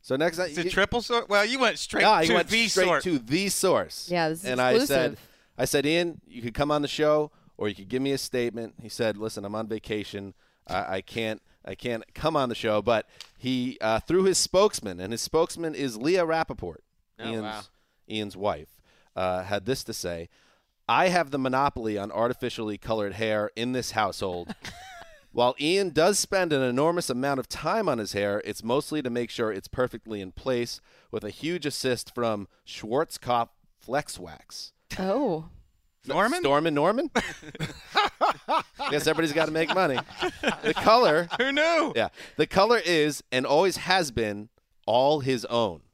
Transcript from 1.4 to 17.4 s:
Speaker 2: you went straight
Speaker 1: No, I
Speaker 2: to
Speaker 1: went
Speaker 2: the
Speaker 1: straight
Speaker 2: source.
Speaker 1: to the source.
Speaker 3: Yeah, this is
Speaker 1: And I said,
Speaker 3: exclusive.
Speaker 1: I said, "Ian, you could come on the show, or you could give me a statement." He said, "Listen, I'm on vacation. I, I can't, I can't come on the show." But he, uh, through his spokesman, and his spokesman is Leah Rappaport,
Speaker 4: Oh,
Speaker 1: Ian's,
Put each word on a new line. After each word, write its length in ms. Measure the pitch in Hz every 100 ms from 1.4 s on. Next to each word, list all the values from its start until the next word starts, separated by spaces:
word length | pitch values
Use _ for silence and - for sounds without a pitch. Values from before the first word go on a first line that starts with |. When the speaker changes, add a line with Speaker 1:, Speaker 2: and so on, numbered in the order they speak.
| 214
Speaker 2:
you 140 | 262
went 180 | 233 151
straight 220 | - -
Speaker 1:
No, 80 | 196
I 140 | 202 165
Speaker 2:
to 80 |
Speaker 1:
went 140 | 220 170
Speaker 2:
the 200 | 220 226
Speaker 1:
straight 180 | 190 180
Speaker 2:
source. 180 | 151
Speaker 1:
to 160 | 180 147
the 300 | 113 160 196
source. 580 | - 190 127 92 - -
Speaker 3:
Yeah, 200 | 175 160
this 100 | 165
is 20 | 127
Speaker 1:
And 160 | 127
I 120 | 127 220
said, 340 | 269 135 127
Speaker 3:
exclusive. 60 | - - _ _ -
Speaker 1:
I 80 | 131
said, 200 | 143 139
"Ian, 360 | 165 175 - _
you 140 | 110
could 120 | 117 110
come 160 | 143
on 100 | 147
the 60 | 143
show, 440 | - 151 151 151 _ _ -
or 120 | 104
you 60 | 95
could 140 | 95
give 120 | 127
me 100 | 139
a 60 | 135
statement." 580 | - 127 120 107 113 -
He 80 | 113
said, 280 | - 113 101
"Listen, 280 | 110 - 101
I'm 80 |
on 140 | 110 110
vacation. 680 | 110 - 107 101 101 98 - _ _ -
I, 280 | 92 87 95
I 40 |
can't, 400 | - 117 110 110 _ _ -
I 100 | 95
can't 280 | 120 113 - -
come 200 | 151 156
on 140 | 127
the 60 | 113
show." 260 | 113 107
But 260 | 104 113 - _ - _
he, 400 | 127 127 123 -
uh, 180 | 110 110
through 240 | - 175
his 140 | 190 175
spokesman, 600 | - 180 208 - 104 87
and 120 | 92
his 100 | 113
spokesman 540 | - 160 170 - 165 151
is 220 | 139 110
Leah 280 | 139 185 165
Rappaport, 520 | 160 - 131 90 - _ _ _ -
Speaker 4:
Oh, 80 | 113
Speaker 1:
Ian's, 140 | 113